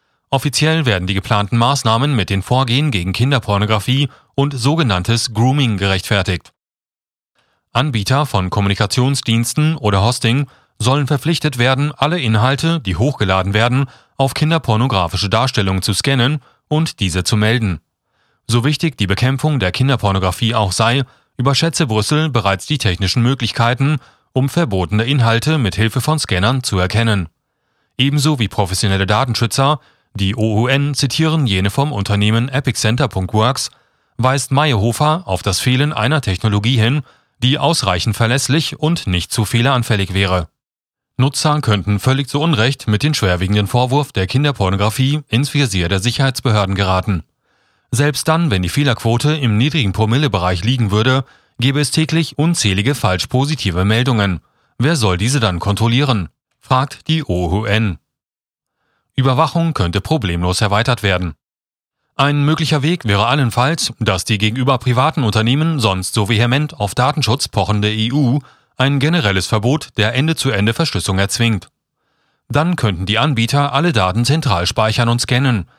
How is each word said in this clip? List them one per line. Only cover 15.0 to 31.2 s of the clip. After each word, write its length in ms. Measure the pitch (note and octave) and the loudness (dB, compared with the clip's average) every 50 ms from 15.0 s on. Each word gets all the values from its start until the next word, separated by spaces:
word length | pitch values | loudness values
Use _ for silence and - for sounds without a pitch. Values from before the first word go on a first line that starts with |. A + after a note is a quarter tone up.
| F2 E2+ - F#2 G2 F#2+ | 0 0 -2 -2 -2 0
Darstellungen 500 | A2+ A2+ C3 C3 - A2 G2 F#2+ F#2 F#2 | 0 0 0 0 0 0 0 0 0 0
zu 140 | - - F#2+ | 0 -2 -2
scannen 460 | - - C#3 C3+ B2+ A#2+ C#3 D#3 C#3 - _ _ _ _ - | -2 0 0 2 2 2 2 0 -4 -6 _ _ _ _ -2
und 320 | D3+ D#3 E3 - - - | 0 0 0 -2 -4 -4
diese 240 | G2+ F2+ D#2+ F#2 F2+ | -4 -2 -2 -2 -2
zu 140 | - A#2 G#2+ | 0 0 2
melden. 420 | G#2+ G#2+ A#2+ B2 G#2+ G2 E2 - - _ _ _ _ _ _ _ _ _ _ _ _ | 2 2 2 0 0 -2 -4 -4 -8 _ _ _ _ _ _ _ _ _ _ _ _
So 180 | - A2+ A#2+ A#2 | -2 0 0 2
wichtig 340 | D3 D3 - - D#3 - - | 0 0 0 -2 -4 -2 -4
die 80 | G2+ | -4
Bekämpfung 540 | F2+ F#2+ - A#2+ C3 C3+ B2+ - D#3 D3 B2 | -4 -2 -2 -2 -2 0 0 -2 -2 0 0
der 120 | F#2+ F2+ | -2 -2
Kinderpornografie 840 | - - B2+ C#3 C3 - - G2 F#2+ F#2+ F#2 F#2 - - A#2 A2 A#2+ | -2 0 0 0 0 0 0 0 0 0 0 -2 -2 -2 -2 -2 0
auch 180 | A2+ G#2 F#2+ | 0 0 0
sei, 320 | - - A2 A#2 B2 C#3 B2+ - _ _ _ _ _ - | 0 0 0 2 0 0 -2 -6 _ _ _ _ _ -2
überschätze 480 | B2 C#3 C3+ - D#3+ E3 - - D#3+ | -2 0 0 0 0 -2 0 -2 -2
Brüssel 420 | A2 G#2+ G#2+ G2+ - D3+ D3+ D#3+ D3+ | 0 0 0 0 0 0 0 0 0
bereits 380 | A#2+ A#2 F2+ G2 F#2+ F2+ - | -2 0 0 0 -2 -2 -2
die 100 | - D3+ | -4 -4
technischen 460 | - - G2 F2 - F#2+ - - B2+ | -2 -2 -2 -2 0 -2 -2 0 2
Möglichkeiten, 760 | A#2 B2+ C3+ B2 A#2 - - - A#2 A#2 B2+ A#2+ C#3 D3 D#3 C3+ - - _ _ _ _ - | 2 2 0 -2 -4 -4 -2 0 0 0 0 0 0 0 0 -2 -6 -12 _ _ _ _ -2
um 120 | C3 C3+ C#3 | -2 -2 0
verbotene 560 | - F3 E3+ A#2 G2 F#2 F2 D#2 G#2 G#2+ A#2 | 0 -2 -2 0 0 -2 -2 0 0 0 0
Inhalte 540 | B2+ D3 C3 A2+ A2+ A2+ A#2 - D3+ D#3+ D3+ | 0 2 2 2 2 2 2 0 0 0 0
mit 180 | A#2 F#2+ - | 0 -2 0
Hilfe 240 | G#2 A2+ A2 - B2+ | 0 -2 0 0 -2
von 180 | - D3+ D#3 D3+ | -2 0 -2 -2
Scannern 460 | - - F#2 F2+ G2 A#2 C3+ B2+ - | -2 -2 -2 0 0 0 0 -2 -2
zu 120 | - G#2 F#2 | -2 -2 -2
erkennen. 500 | F2+ F2+ - A2+ A#2 A2+ G#2 G2 E2+ - _ _ _ _ _ _ _ _ _ _ _ _ _ | 0 0 0 0 0 2 0 0 -2 -6 _ _ _ _ _ _ _ _ _ _ _ _ _
Ebenso 440 | - C3 C#3+ C#3+ D3 C3+ D#3 D3+ B2 | -2 0 0 0 0 2 0 0 0
wie 80 | A2 - | -2 -2
professionelle 580 | - A2+ G2+ E2+ F#2+ - - G2 G2 G2 G2 | -2 -2 -2 -2 -2 -2 0 0 0 0 0
Datenschützer, 720 | F#2 G#2 A2+ C3+ B2+ G#2 - A#2+ G#2+ - C3+ C3+ C#3+ D3+ - - _ _ _ _ _ | 2 2 0 0 0 -2 -2 -2 -2 0 0 0 0 0 -2 -6 _ _ _ _ _
die 220 | - G2 G2 F#2+ G#2 | -6 -2 -2 -2 0
O 280 | G#2 A2 A2+ G#2 G#2+ | 0 0 0 2 0
U 40 | A#2+ | 2
N 280 | B2+ C3+ C#3+ C#3+ D3 C#3 | 2 0 0 0 -2 -2
zitieren 520 | - C#3+ B2+ - - | -2 -2 -2 0 0